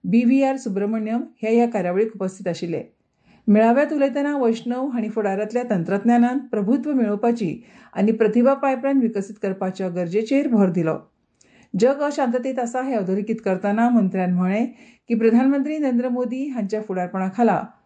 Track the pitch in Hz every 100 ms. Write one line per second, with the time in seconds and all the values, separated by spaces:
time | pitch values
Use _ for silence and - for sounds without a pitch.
0 | 185 226 240 269 269 269 247 190 202 220
1 | 214 233 - _ 220 226 233 233 180 185
2 | 226 214 190 190 185 170 170 156 - _
3 | _ _ _ _ - 208 226 247 294 302
4 | 277 285 285 294 240 226 233 247 277 240
5 | 214 226 208 196 214 240 240 202 165 196
6 | 202 240 240 254 - 214 196 277 302 269
7 | 220 208 233 233 190 - - - - -
8 | 202 220 220 226 247 269 277 262 269 277
9 | 226 208 196 208 196 190 190 185 185 175
10 | 175 190 226 277 285 226 190 170 160 -
11 | - _ _ _ _ _ _ 185 233 277
12 | 294 294 262 247 254 262 233 254 262 240
13 | 185 196 214 226 196 185 202 208 240 240
14 | 190 185 180 180 180 202 269 - - _
15 | _ 233 226 233 262 277 285 311 285 240
16 | 254 247 247 254 285 247 196 214 214 185
17 | 180 190 190 190 226 175 - _